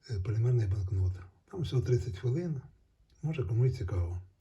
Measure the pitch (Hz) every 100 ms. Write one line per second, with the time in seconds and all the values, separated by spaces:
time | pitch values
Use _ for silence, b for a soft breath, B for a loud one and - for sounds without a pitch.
0 | - 104 92 110 120 123 107 95 92 95
1 | 92 - - _ _ 190 143 135 - 123
2 | 131 92 123 135 180 139 - - _ _
3 | _ _ 151 156 95 113 127 - 90 92
4 | 85 90 - _